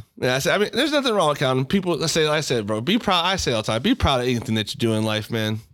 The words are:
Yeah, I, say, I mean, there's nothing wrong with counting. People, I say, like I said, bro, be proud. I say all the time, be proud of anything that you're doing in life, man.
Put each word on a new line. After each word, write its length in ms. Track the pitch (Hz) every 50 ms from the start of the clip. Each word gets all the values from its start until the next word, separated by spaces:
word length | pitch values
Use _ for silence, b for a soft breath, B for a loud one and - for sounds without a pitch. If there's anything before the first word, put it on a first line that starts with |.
| 113 - _ -
Yeah, 180 | - 127 127
I, 40 | 135
say, 120 | 135 165 147
I 40 | 190
mean, 120 | 208 - -
there's 180 | 220 285 311
nothing 220 | 285 294 262 269 220
wrong 160 | 202 175 151
with 80 | 147 -
counting. 260 | 147 131 131 131 135
People, 380 | 131 - 202 185 180 170 139 156
I 40 | 156
say, 200 | - 170 156 151
like 120 | 151 156
I 20 |
said, 240 | 151 - 139 120 107
bro, 160 | 101 110 107
be 160 | 113 143 202 240
proud. 280 | - - 190 175 165
I 100 | 180 196
say 160 | 180 - 156 127
all 80 | 110
the 60 | - -
time, 140 | 110 113
be 120 | 131 208 262
proud 260 | - - 165 139 123
of 60 | 120 127
anything 280 | 127 117 101 - 110
that 180 | 110 107 - -
you're 60 | -
doing 200 | 117 113 110 110
in 60 | 110
life, 240 | 110 107 107 104 -
man. 300 | 117 113 110 107 107 107 113 -